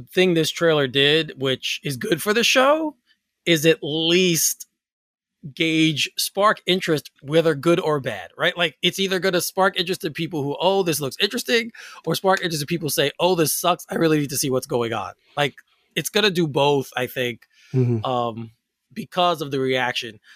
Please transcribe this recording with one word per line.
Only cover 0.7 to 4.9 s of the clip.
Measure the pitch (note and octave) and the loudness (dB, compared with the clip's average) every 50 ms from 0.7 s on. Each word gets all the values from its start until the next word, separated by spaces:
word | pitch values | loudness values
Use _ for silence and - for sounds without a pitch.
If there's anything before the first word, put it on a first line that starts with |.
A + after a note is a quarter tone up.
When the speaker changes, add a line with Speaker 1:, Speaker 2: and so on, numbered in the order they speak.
| D#3 D3 C#3 | 2 2 2
Speaker 1:
did, | B2+ A2+ C#3 C#3 C#3+ D#3 D#3+ D#3 D3+ - C3+ | 0 2 2 4 4 4 2 0 -2 -6 -6
which | C3 C3+ B2+ - - - - - - | -4 -4 -4 -4 -4 -6 -8 -6 -6
is | C#3+ C3+ A#2 | -6 -6 -4
good | - - F3 C#3+ - | -2 -2 -2 -2 0
for | G#3+ G#3 | 0 0
the | A#3 G#3+ | 2 2
show, | - - C4 C4 C#4 D4+ D#4 D#4+ D4+ - _ _ _ _ _ _ _ _ _ - | 2 4 4 4 4 2 2 0 -4 -8 _ _ _ _ _ _ _ _ _ -2
is | F3 E3+ D3+ D3+ | 0 0 4 4
at | E3 D#3 - - | 4 4 2 0
least | C#3+ D3+ D#3+ D#3+ E3 E3+ F#3 F#3 F3+ E3 D#3 - - - - - _ _ _ _ _ | -6 -4 -2 0 2 4 4 4 4 2 2 0 -2 -2 -4 -10 _ _ _ _ _